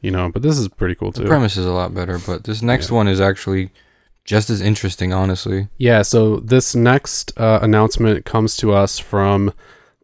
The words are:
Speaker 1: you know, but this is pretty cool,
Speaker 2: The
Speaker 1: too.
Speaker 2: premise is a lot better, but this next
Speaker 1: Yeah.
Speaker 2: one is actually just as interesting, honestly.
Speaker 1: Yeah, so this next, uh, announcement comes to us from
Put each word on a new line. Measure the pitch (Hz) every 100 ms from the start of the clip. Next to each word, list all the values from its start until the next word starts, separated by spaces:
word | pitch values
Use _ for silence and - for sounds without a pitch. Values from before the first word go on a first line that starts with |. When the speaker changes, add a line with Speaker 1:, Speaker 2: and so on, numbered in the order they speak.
Speaker 1:
you | 101
know, | 92 87
but | 95
this | 143 147
is | 101
pretty | - 92
cool, | 90 95
Speaker 2:
The | -
Speaker 1:
too. | 101
Speaker 2:
premise | 151 110 98
is |
a | 90
lot | 90 90
better, | 92 90 90
but | 92 87
this | - 107
next | 117 123 -
Speaker 1:
Yeah. | 117
Speaker 2:
one | 104
is | 95
actually | 98 95 - 95 95 _ _ _ _ _ -
just | 104 107
as | 104
interesting, | 98 107 95 - 92
honestly. | 92 95 92 - 95 101 -
Speaker 1:
Yeah, | 120 113
so | 101 117 110 107
this | 113 127 -
next, | 123 117 139 - - - -
uh, | 113 107
announcement | 110 107 107 - 110 104 -
comes | 113 110 -
to | 110
us | 101 98 -
from | - 101 98 101 101 - - - _ _